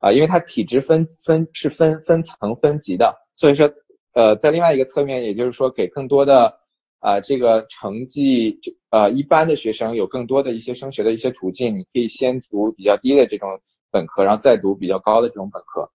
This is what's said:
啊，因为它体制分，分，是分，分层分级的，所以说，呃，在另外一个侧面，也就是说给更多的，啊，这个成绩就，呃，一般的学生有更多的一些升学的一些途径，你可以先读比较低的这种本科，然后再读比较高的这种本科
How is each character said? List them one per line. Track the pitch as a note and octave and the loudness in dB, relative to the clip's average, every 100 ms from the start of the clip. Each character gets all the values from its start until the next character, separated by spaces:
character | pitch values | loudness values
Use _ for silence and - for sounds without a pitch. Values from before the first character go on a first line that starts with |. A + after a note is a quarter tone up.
啊， | G2+ | 2
因 | A#2 | 2
为 | D#3 | 2
它 | F3 | 0
体 | - - | -2 -6
制 | G#2 B2 | -2 -2
分， | C3+ D#3+ D#3+ _ | 0 0 0 _
分， | - D#3+ D#3+ | -2 0 0
是 | - D#3 | -6 -8
分， | - D#3+ D#3 | 0 0 0
分 | D#3+ E3 | 0 -2
层 | E3 - G#2 A2+ | -2 -8 -8 0
分 | D3+ D3 | 0 0
级 | - F2+ | -6 -2
的， | A2+ - _ _ | -2 -2 _ _
所 | D3+ | 2
以 | |
说， | C#3+ D3 - _ _ _ | 4 2 0 _ _ _
呃， | - A2 G#2+ | 2 4 4
在 | D3+ | 2
另 | D#3+ | 2
外 | E3+ | 2
一 | C#3 | 0
个 | |
侧 | C3 - | -2 -2
面， | C#3+ C3 | -4 -4
也 | A#2 | -6
就 | G2+ | -4
是 | B2 | -6
说 | A#2+ C3 | -2 -4
给 | - G#2+ | -2 -4
更 | - C3+ | -4 0
多 | C#3 C#3 | 2 6
的， | C3+ A#2 - _ _ _ _ | 6 4 0 _ _ _ _
啊， | G#2+ G2+ | -2 -2
这 | G2 C#3 | -2 -2
个 | A#2+ A2+ A2 | 2 2 0
成 | - G#2+ G#2+ B2+ | -12 -10 -10 -10
绩 | - C#3 B2+ A2 G#2+ | -2 0 2 0 -4
就， | - - _ | -12 -18 _
呃， | A2 G#2 | 2 2
一 | B2+ | 0
般 | C#3+ D#3+ D#3+ | 0 2 2
的 | D3 | -2
学 | A2 | -4
生 | G#2+ A2+ | -6 -6
有 | A#2 F#2+ | -4 -6
更 | B2+ A#2+ | -6 -4
多 | C3+ | -2
的 | C3+ | -2
一 | A2+ | -6
些 | A2 | -8
升 | B2 C3+ | -12 -12
学 | C3+ | -4
的 | A2 | -2
一 | A2+ | -2
些 | B2+ | -4
途 | B2 F#2 | -6 -10
径， | - A#2+ G2+ | -4 -4 -4
你 | |
可 | F#2 | -6
以 | C3 A2+ | -4 -4
先 | - C3 B2+ - | -2 -4 -4 -6
读 | G#2 G#2+ | -4 -4
比 | A2 | -2
较 | G2 G#2 | -2 0
低 | B2+ C#3 | 2 2
的 | A#2+ | 2
这 | G#2 | 0
种 | G2 F#2+ _ _ _ | -8 -12 _ _ _
本 | G2+ E2 | -6 -4
科， | - | -2
然 | G2 | 0
后 | G#2+ | 2
再 | C3+ A2+ | 2 2
读 | G2 | 0
比 | G2 F2+ | -4 -4
较 | F#2+ | -4
高 | G2+ A2 | 0 0
的 | A#2+ | 0
这 | |
种 | G#2 G2 | -4 -14
本 | F#2+ - | -14 -14
科 | - - | -12 -12